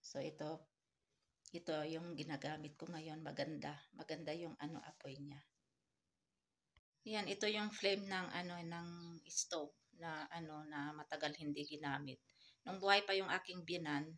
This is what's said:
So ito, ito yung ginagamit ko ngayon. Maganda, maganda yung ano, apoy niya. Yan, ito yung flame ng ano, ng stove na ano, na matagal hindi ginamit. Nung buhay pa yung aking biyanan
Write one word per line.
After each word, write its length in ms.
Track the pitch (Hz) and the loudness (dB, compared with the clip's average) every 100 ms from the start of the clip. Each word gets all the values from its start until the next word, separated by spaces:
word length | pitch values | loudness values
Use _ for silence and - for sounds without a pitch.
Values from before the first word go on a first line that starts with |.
So 160 | - 139 | -4 -2
ito, 480 | 147 156 151 160 - _ _ _ _ _ _ _ - | -2 -2 -4 -4 -8 _ _ _ _ _ _ _ -8
ito 240 | 170 165 156 156 | -6 0 0 2
yung 320 | 160 175 160 | 0 -2 -4
ginagamit 560 | 151 143 143 156 151 | -2 -2 -2 -4 -6
ko 160 | - 165 | -8 -6
ngayon. 320 | 165 160 156 | -6 -6 -6
Maganda, 560 | 151 143 143 151 147 147 - | -6 -2 -2 0 -4 -6 -12
maganda 400 | - 156 156 156 | -14 -6 -4 -2
yung 240 | 165 170 127 | -2 -4 -4
ano, 240 | 147 165 | -6 -6
apoy 320 | - - 139 135 | -10 -10 -10 -8
niya. 240 | 143 143 - _ _ _ _ _ _ _ _ _ _ _ _ - _ _ 226 | -10 -12 -18 _ _ _ _ _ _ _ _ _ _ _ _ -20 _ _ -2
Yan, 240 | 214 185 | 0 2
ito 160 | 196 208 | 4 4
yung 240 | 214 208 | 4 2
flame 400 | 208 202 196 196 | 4 6 6 2
ng 180 | 185 180 | 0 0
ano, 240 | 175 180 175 165 | -2 -2 -4 -4
ng 240 | 170 170 170 170 165 160 | -4 -6 -8 -10 -12 -4
stove 480 | - - 170 147 - _ - | 0 2 0 -2 -8 _ -8
na 240 | 165 156 147 | -4 -4 -4
ano, 320 | 170 165 151 151 | -6 -6 -6 -6
na 240 | 151 143 151 | -2 -2 -4
matagal 400 | 151 151 151 147 | -4 0 0 0
hindi 320 | 151 147 147 | -2 -2 -4
ginamit. 480 | 151 147 139 143 131 _ - - - - | -2 0 0 -2 -8 _ -20 -20 -12 -6
Nung 160 | 190 | 0
buhay 240 | 196 202 202 | 8 8 8
pa 80 | |
yung 160 | 196 190 | 4 6
aking 320 | 185 - 180 | 2 0 -8
biyanan 480 | 165 175 156 143 156 | -2 0 2 2 0